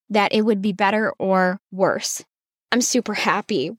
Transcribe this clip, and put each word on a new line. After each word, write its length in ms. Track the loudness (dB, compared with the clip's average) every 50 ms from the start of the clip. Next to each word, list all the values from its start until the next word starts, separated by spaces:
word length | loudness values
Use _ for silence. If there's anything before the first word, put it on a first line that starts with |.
| _ -2
that 240 | 0 0 2 2 2
it 80 | 2
would 180 | 2 2 0 0
be 120 | 0 -2
better 400 | 0 0 0 2 2 0 0 -2 -4 -2
or 400 | 0 0 2 2 2 0 -2 -4 -10 _
worse. 520 | -2 0 0 2 2 0 -4 -6 -8 -10 -12 _ _ _ _ _ _ _ _ _
I'm 120 | -2 -2
super 320 | 0 0 0 0 0 -2 -4
happy 560 | -2 0 0 0 0 -2 -2 -2 -2 -2 -4 -4